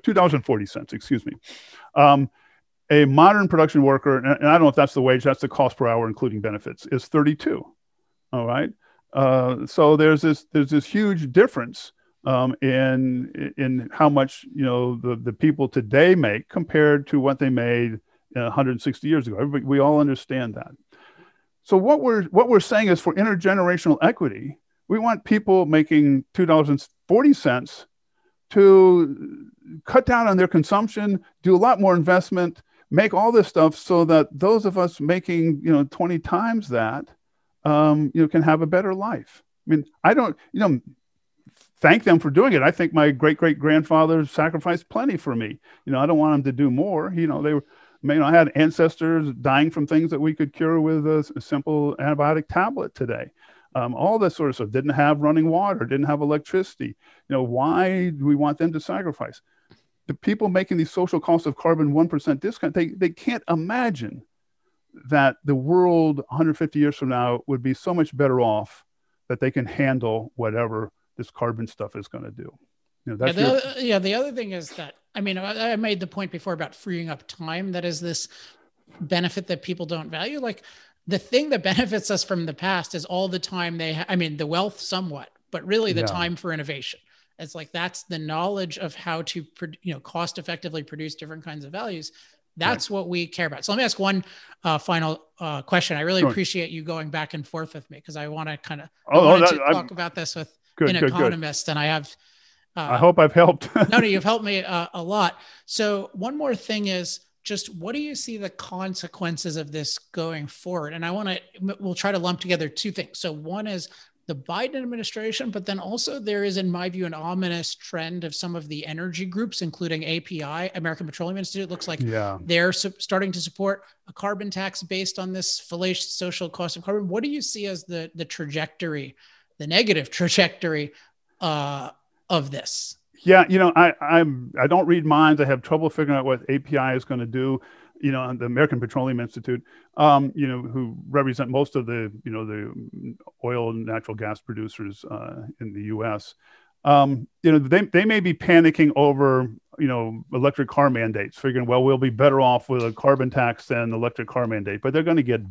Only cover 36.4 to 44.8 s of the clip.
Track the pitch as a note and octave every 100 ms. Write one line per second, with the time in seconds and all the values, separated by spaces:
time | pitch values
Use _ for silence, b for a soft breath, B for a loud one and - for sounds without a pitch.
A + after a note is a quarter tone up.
36.4 | A3+ A3+ G3+ A#2+ A2 C3+ - _ _ _
37.4 | _ _ D#3 D3+ D3+ D3+ D3 D#3+ D#3 E3
38.4 | D#3+ D#3+ D#3+ F3+ G3+ F#3+ G#3 B2 - _
39.4 | _ _ - D#3 D3 _ E3+ C4 G#3+ -
40.4 | b - G3+ C3 - _ _ _ _ _
41.4 | _ _ _ _ D3+ G#3+ G3+ E3 D#3+ C#3+
42.4 | B3+ E3 C#3+ E3 E3+ D#3+ D3 C3+ D3+ D3+
43.4 | E3 D3 D3 D3+ D3 D#3+ D#3+ D#3+ D3 -
44.4 | D#3 D#3+ F3+ E3+